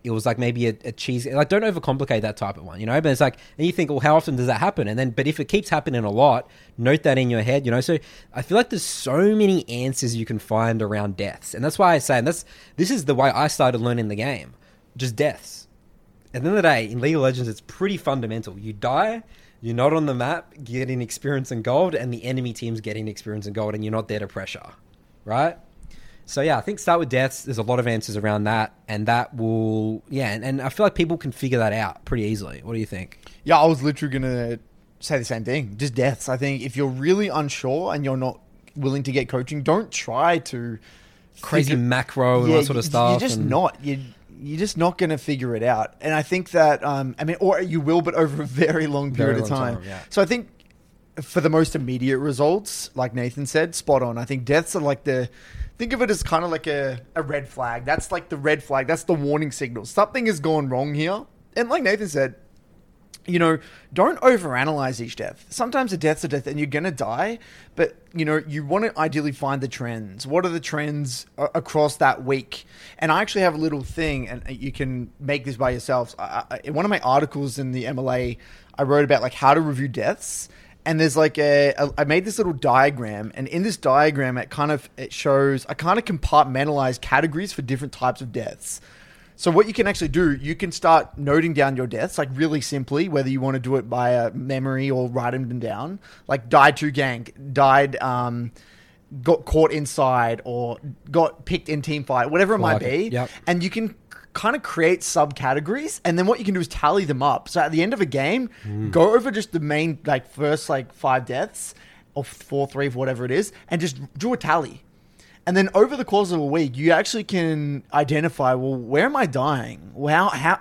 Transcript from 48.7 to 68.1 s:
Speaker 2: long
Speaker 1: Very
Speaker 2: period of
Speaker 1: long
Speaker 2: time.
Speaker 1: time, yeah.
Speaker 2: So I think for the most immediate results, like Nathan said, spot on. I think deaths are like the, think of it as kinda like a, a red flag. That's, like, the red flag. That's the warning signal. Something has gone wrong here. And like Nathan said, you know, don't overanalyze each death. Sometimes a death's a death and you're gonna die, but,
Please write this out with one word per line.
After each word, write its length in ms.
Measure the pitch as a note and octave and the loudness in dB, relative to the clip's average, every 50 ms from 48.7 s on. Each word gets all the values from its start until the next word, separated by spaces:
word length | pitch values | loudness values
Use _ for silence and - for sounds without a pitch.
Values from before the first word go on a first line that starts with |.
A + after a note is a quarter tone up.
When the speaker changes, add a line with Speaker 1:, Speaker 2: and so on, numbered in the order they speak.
| D#3+ D#3+ D#3 | 4 2 0
Speaker 2:
long 260 | D3 C#3+ C#3+ C#3+ C#3 | 0 -2 -2 -2 -2
Speaker 1:
Very 220 | B2+ A2+ A2+ A2 - | 0 0 2 2 2
Speaker 2:
period 100 | - A2 | 0 0
of 60 | G#2+ | 0
Speaker 1:
long 100 | C#3 C3 | -2 -2
Speaker 2:
time. 140 | C3 A#2+ A#2 | -2 -2 -4
Speaker 1:
time, 100 | F#2 F2+ | -6 -8
yeah. 160 | G2 F#2+ F#2 - - | -12 -12 -14 -14 -2
Speaker 2:
So 140 | - G3+ | 0 2
I 20 | G3 | 2
think 240 | D#3+ B3 A#3+ G#3+ - - _ _ _ _ _ _ _ _ _ _ _ _ - | 2 0 -2 -4 -8 -18 _ _ _ _ _ _ _ _ _ _ _ _ -14
for 220 | B2+ - - F3 | -14 -4 0 2
the 80 | C3+ D#3+ | 2 4
most 260 | D#3 D#3+ D#3+ D#3 - | 4 4 4 2 0
immediate 420 | C3+ C3 B2 B2+ B2 B2+ C3+ C3+ C3 | -4 -4 -4 -2 -2 0 0 0 0
results, 720 | C#3+ D3+ C3+ A#2 C#3+ D3+ F3+ G3+ G3+ - - - - - - | 0 -2 0 2 2 4 2 2 -2 -6 -10 -10 -12 -8 -4
like 200 | C3 B2+ A#2+ G#2+ | -4 -4 -2 -2
Nathan 300 | B2+ A#2+ B2 A#2+ C#3+ C#3+ | -4 -4 -4 -4 -6 -6
said, 300 | B2+ - D#3 D#3+ E3 D#3+ | -2 0 0 0 0 -4
spot 280 | - - - C#3+ C3 | -4 0 2 2 2
on. 140 | B2+ A#2+ A#2 | 2 0 -4
I 80 | A#2+ A#2 | -6 -6
think 220 | - C#3 C3 A#2+ | -6 -6 -4 0
deaths 280 | A#2+ C#3+ D#3+ D#3+ - - | 2 2 2 2 0 -2
are 60 | F3 | -2
like 240 | D3+ C#3+ C#3 C3+ - | 0 0 -2 -2 -2
the, 240 | C#3+ C3+ B2+ B2 A#2+ - - - - - - - - - - | -2 -2 -2 -2 -4 -8 -16 -20 -16 -12 -10 -10 -10 -8 -8
think 140 | A#3+ A3+ | -4 -4
of 100 | C4+ A3+ | -2 0
it 80 | B3 G3+ | 0 0
as 120 | G#3 D#3+ | 0 -2
kinda 240 | - - E3 D#3+ F3 | -2 0 0 0 0
like 200 | F3 E3 D3+ - | -2 -4 -4 -4
a, 340 | D#3+ D3 C#3+ C#3 C3+ B2+ A#2 - - - | -4 -2 -2 -2 -4 -6 -8 -12 -8 -6
a 80 | E3 | -6
red 260 | D3+ C#3 D3+ C#3+ C3+ - | -4 -4 -4 -6 -6 -8
flag. 360 | - C3+ B2+ A#2+ A#2+ A#2+ B2 | -8 -6 -6 -6 -6 -4 -2
That's, 280 | C#3 D#3+ D#3+ - - | -2 -2 -2 -2 -4
like, 160 | F#3+ E3+ E3 - | -6 -6 -6 -8
the 80 | E3 | -8
red 260 | C#3+ C#3 D3+ D3+ C#3+ | -2 0 0 0 0
flag. 240 | - - C#3 C3+ C3 | 0 -2 -2 0 0
That's 180 | C3 D#3+ D#3+ - | 0 -2 0 0
the 100 | - F3 | 0 0
warning 380 | D3+ C#3+ C#3+ D3 D3+ D#3 C#3+ | 0 2 0 0 0 0 -4
signal. 340 | B2 - C#3+ B2 A#2+ A2+ G2 | -4 -6 -6 -6 -6 -8 -10
Something 400 | - - F#3+ G#3+ G#3+ - C4 A#3 | -2 2 2 2 2 0 0 0
has 140 | A3 G3 D3 | 0 0 0
gone 280 | C#3 D#3+ D#3+ D3+ C#3+ C3 | 0 0 2 0 0 0
wrong 260 | B2+ B2 C#3 D3 D3 | -2 -2 -2 -2 -2
here. 300 | D3 D#3 E3+ G3 A3 - - _ _ _ _ _ | -2 -2 -2 -2 -4 -8 -12 _ _ _ _ _
And 120 | - A#3 A#3 | -2 0 0
like 140 | - E4+ C4 | 0 0 2
Nathan 240 | F#3+ G3+ G#3 G#3+ F3+ | 0 0 0 -2 -2
said, 260 | D3 C#3+ C3+ B2+ - - - - _ - _ _ _ - _ _ _ _ _ _ - - - | 0 0 0 0 -2 -8 -20 -20 _ -20 _ _ _ -20 _ _ _ _ _ _ -20 -14 -6
you 120 | - F3 E3+ | -2 0 2
know, 200 | E3+ E3 D#3+ D#3 - - - - - _ | 4 4 2 0 -4 -10 -20 -20 -20 _
don't 280 | - - G3 D4 - - | 0 2 2 2 2 4
overanalyze 800 | - B3+ B3 G#3 F3 D3 B2+ B2 C3+ D#3 D#3 C#3+ C3+ C3 B2+ A2 | 6 6 6 6 2 -2 -2 0 0 0 0 -2 -2 -4 -4 -6
each 160 | A#2 A#2+ - | -8 -10 -8
death. 300 | - G#2+ F#2+ - - - - | -8 -10 -10 -10 -14 -18 -12
Sometimes 420 | - - A#3 B3 C4 C4+ C4 A3 | -6 -4 -4 -2 0 0 0 -2
a 40 | F#3+ | -2
death's 260 | D#3+ D#3 D#3 D#3 - - | 0 0 0 0 0 -2
a 40 | D3+ | -4
death 180 | C#3+ C#3 A#2+ | -4 -4 -4
and 120 | C#3 C#3+ D3 | -6 -4 -4
you're 80 | D3 | -4
gonna 240 | C#3 C3 D3 E3 F#3+ | -2 -2 -2 -2 -4
die, 480 | D3+ A#2+ B2 G#2+ A#2 C3+ F3+ G#3+ A#3 A#3 - - - - - - _ | -4 -4 -4 -4 -2 -2 -2 -4 -4 -8 -14 -20 -20 -20 -20 -8 _
but, 220 | - D#3+ - - - - - | 0 0 0 -2 -8 -20 -10